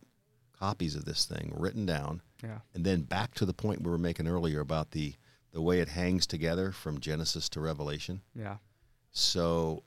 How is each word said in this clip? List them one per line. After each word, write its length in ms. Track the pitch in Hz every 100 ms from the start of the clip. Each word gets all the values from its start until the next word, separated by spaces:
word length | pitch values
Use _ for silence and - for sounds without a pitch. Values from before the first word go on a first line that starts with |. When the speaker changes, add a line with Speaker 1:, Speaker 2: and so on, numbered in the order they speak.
| _ _ _ _ _
Speaker 1:
copies 440 | _ 98 107 82 73
of 100 | 73
this 200 | 76 -
thing 280 | 78 76 76
written 300 | 90 113 95
down? 360 | 76 71 85 - -
Speaker 2:
Yeah. 160 | 113 110 -
Speaker 1:
And 120 | 87 90
then 160 | 90
back 300 | 67 95 110 -
to 100 | 92
the 80 |
point 280 | - 107 -
we 80 | 85
were 80 | 85
making 300 | 87 85 82
earlier 320 | 90 82 76
about 320 | 71 80 78
the, 240 | 78 73 - _ _ _
the 80 | 80
way 180 | 85 90
it 80 | 76
hangs 400 | 85 90 90 -
together 460 | 82 82 87 95
from 260 | 92 80 73
Genesis 480 | 78 76 80 80 -
to 120 | 76
Revelation. 600 | 80 76 73 76 - 95 - 117
Speaker 2:
Yeah. 220 | 104 101 - _ _ _ _
Speaker 1:
So 720 | - - 87 85 85 80 78